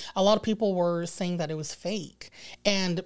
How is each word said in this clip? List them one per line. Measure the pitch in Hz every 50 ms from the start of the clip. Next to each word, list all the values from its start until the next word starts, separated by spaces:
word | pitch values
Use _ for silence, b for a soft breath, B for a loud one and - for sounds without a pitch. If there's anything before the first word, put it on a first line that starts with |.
| B B B
a | 185 190
lot | 202 220
of | 214 -
people | 220 214 220 226 202 190
were | 180 175 175 170 170 170
saying | 170 - - 190 175 175 170
that | 160 151
it | 156
was | 156 156 - -
fake. | - - 175 214 208 156 - - - - - B B B B B B -
And | 202 202 190 190 180 170 180 180